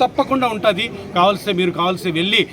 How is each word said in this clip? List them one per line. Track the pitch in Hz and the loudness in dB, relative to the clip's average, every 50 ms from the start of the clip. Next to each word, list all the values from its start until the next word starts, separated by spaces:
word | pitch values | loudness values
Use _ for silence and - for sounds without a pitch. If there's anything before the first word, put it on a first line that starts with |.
| 254 | 0
తప్పకుండా | 254 - - 269 - 262 262 254 240 | 0 2 0 0 0 0 0 0 0
ఉంటుంది. | 214 208 202 214 196 180 226 233 - - - - - | -2 2 2 2 2 2 -2 -6 -6 -10 -12 -4 0
కావాల్సే, | 180 175 202 202 185 - 208 196 | 2 4 4 2 0 -2 -4 -2
మీరు | 175 185 175 | 0 0 0
కావాల్సే | - 156 175 185 185 - - 185 | 0 0 -2 -2 -2 -2 -4 -4
వెళ్ళి | 156 160 175 196 220 220 - - | -2 -2 0 2 2 2 2 0